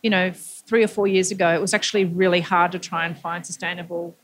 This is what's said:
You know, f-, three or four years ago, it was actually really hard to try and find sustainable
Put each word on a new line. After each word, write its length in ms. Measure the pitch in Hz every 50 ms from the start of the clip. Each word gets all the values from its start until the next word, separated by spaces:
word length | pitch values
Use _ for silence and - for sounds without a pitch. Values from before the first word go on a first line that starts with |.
You 80 | - 220
know, 160 | 202 185 185
f-, 360 | 185 175 - - - - - _
three 180 | - 226 233 220
or 40 |
four 200 | 208 - 214 202
years 240 | 196 190 190 185 185
ago, 220 | - 185 185 165 165
it 80 | 165
was 120 | 190 190 220
actually 320 | 202 - - - 208 190
really 360 | 175 170 180 190 185 175 180
hard 300 | 165 - 190 175 175 175 180
to 60 | 180
try 260 | - - 180 165 165
and 120 | 170 165
find 280 | - - 170 170 175 170
sustainable 720 | - 175 - 185 170 175 175 170 175 175 170 170 170 170 _